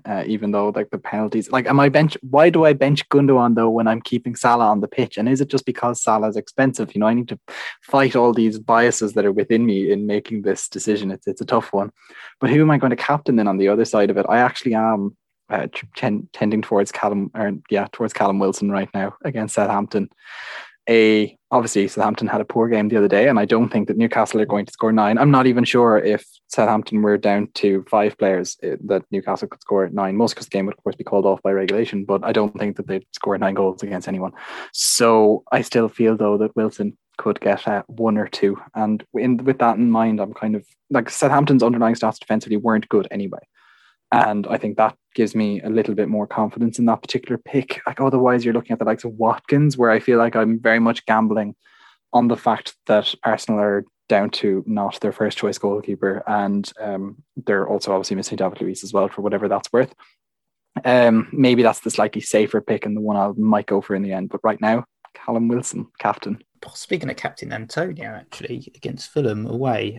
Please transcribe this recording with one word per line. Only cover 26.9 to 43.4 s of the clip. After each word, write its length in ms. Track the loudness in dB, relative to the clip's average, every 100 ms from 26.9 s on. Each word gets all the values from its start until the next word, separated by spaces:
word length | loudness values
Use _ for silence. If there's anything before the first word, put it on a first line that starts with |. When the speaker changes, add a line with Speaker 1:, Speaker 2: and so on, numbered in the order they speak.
| 0
Speaker 1:
were 160 | 2 2
down 300 | 2 0 -2
to 320 | -2 0 0 0
five 280 | 0 0 0
players, 400 | 0 0 -4 -8
uh, 140 | -8 -6 -2
that 180 | -4 -2
Newcastle 380 | -6 -4 -6 -6
could 140 | -10
score 260 | -2 -2 0
nine, 300 | -2 -2 0
most 180 | 0 -2
'cause 80 |
the 60 | -6
game 160 | -4 -4
would, 100 | -6
of 80 |
course, 140 | -8 -8
be 80 | -2
called 200 | 0 2
off 160 | 0
by 120 | 0
regulation, 500 | -2 0 -2 -2 -2
but 220 | -2 -2 0
I 80 |
don't 260 | 0 -2 -2
think 160 | -6 -6
that 120 | -6
they'd 180 | -8 -8
score 240 | -8 -4 -2
nine 160 | -2
goals 280 | 0 -2 -2
against 280 | -8 -8 -6
anyone. 240 | -6 -8 -10 -16 -16 -12
So 720 | -4 -2 2 4 6 6 2 0
I 80 | -2
still 260 | 0 0 0
feel, 300 | 2 2 2
though, 200 | 2 0
that 140 | 0 -2
Wilson 400 | -4 -2 -6 -8 _ -6
could 220 | -4 0
get, 260 | 0 0 -2
uh, 180 | -4 -6
one 300 | -2 0 0
or 100 | -2
two. 320 | -2 -2 -2 -8 -4
And 300 | -2 -2 -4
in, 240 | -2 0 0
with 220 | 0 2
that 180 | 2 2
in 120 | 2
mind, 300 | 2 2 0
I'm 140 | -4
kind 200 | -6 -4
of, 120 | -4 -6 _ -4
like, 200 | -2 -2
Southampton's 540 | 0 2 2 4 4
underlying 320 | 4 2 0 0
stats 240 | -2 -4
defensively 380 | -4 -4 -2 -2
weren't 320 | 0 0 0
good 180 | -2 -2
anyway. 300 | -6 -8 -10